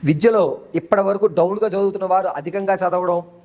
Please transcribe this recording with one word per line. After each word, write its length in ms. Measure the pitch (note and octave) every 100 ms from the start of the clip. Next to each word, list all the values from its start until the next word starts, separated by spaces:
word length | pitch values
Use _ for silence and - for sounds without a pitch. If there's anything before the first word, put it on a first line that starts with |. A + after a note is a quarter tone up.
విద్యలో 400 | C3+ D3+ A3+ A3 E3 - -
ఇప్పటి 280 | E3 E3 G3+ G3
వరకు 180 | G3 G3+
డౌన్గా 420 | D3+ E3+ G3+ A3
చదువుతున్న 320 | F#3 G3 F#3+ F#3
వారు 240 | F#3 F#3 C#3+
అధికంగా 340 | D3+ F#3+ G3
చదవడం 460 | F#3+ F#3 F3+ F3+ F3 E3+ -